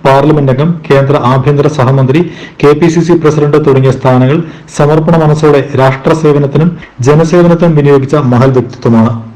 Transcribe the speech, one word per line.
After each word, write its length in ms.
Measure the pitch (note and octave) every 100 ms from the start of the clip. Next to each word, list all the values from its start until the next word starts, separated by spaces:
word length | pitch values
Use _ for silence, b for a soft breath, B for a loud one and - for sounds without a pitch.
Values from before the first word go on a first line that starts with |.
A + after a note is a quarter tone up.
| C#3
പാർലമെന്റ് 460 | C#3 D3+ D3+ C3+
അംഗം, 300 | B2+ D#3+ E3+ -
കേന്ദ്ര 240 | C#3 C3+ C#3
ആഭ്യന്തര 520 | A#2+ C3 C#3 C#3+ C#3+
സഹമന്ത്രി, 640 | - B2+ C3+ C3 D3+ F3 B B -
കെ 100 | C#3+
പി 140 | D3+ E3+
സി 120 | E3
സി 120 | D#3+
പ്രസിഡന്റ് 540 | E3 D3+ D3+ D3 D3 D3
തുടങ്ങിയ 260 | C3 C3
സ്ഥാനങ്ങൾ 520 | - C3 B2+ B2+ D#3+ - B - -
സമർപ്പണ 480 | D3 D#3 D#3 E3
മനസ്സോടെ 460 | D#3 D3+ D3+ C#3+ C3 B2+
രാഷ്ട്രസേവനത്തിനും 960 | C3+ C3 - D#3+ D#3 C#3+ C#3 - F3 E3+ B -
ജനസേവനത്തിനും 760 | B2 D3+ E3 F3 F3 E3 E3+ D3+
വിനിയോഗിച്ച 400 | C#3+ C#3 C3+ D3+
മഹൽ 360 | B2 A#2+ C3+
വ്യക്തിത്വമാണ്. 840 | B2+ - - B2 A2+ A2+ A2+ -